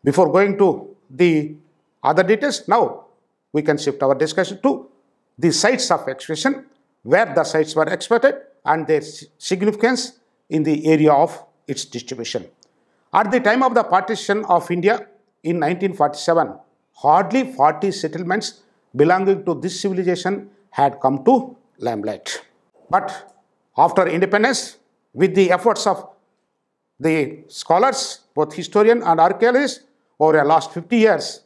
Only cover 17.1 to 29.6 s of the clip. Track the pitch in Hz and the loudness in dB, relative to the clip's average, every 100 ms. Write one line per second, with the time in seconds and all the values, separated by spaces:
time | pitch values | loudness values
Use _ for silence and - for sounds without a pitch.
17.1 | 170 185 247 254 - 147 151 196 185 160 | 2 2 -2 -2 0 0 2 -4 -4 -8
18.1 | 160 170 180 - - _ _ _ - 156 | -8 -4 -4 -6 -16 _ _ _ 2 4
19.1 | 185 190 196 175 151 175 185 202 185 180 | 4 2 0 -2 -4 -6 -6 -4 -2 -2
20.1 | 180 196 196 - _ _ - 139 - 135 | -2 -4 -6 -10 _ _ 0 0 2 -2
21.1 | 139 - 254 - - _ _ 120 113 104 | 2 2 2 0 -16 _ _ -8 -6 -8
22.1 | 98 - - _ _ _ _ _ 180 196 | -10 -12 -14 _ _ _ _ _ -2 -2
23.1 | - - _ _ _ _ - 170 196 180 | -14 -20 _ _ _ _ 0 2 4 2
24.1 | 165 190 202 240 254 - - _ _ _ | 0 0 2 0 -2 -8 -18 _ _ _
25.1 | - 147 190 180 180 226 208 202 185 - | -2 0 4 2 2 0 0 -2 -4 -8
26.1 | _ _ _ _ _ _ _ _ _ 156 | _ _ _ _ _ _ _ _ _ -2
27.1 | 160 127 107 - - - 175 262 - - | -2 -2 -8 -18 -18 0 2 2 0 -8
28.1 | - _ - 151 165 170 208 214 240 175 | -12 _ -4 -4 -6 -2 2 4 4 2
29.1 | 165 175 190 233 247 | 4 4 4 2 2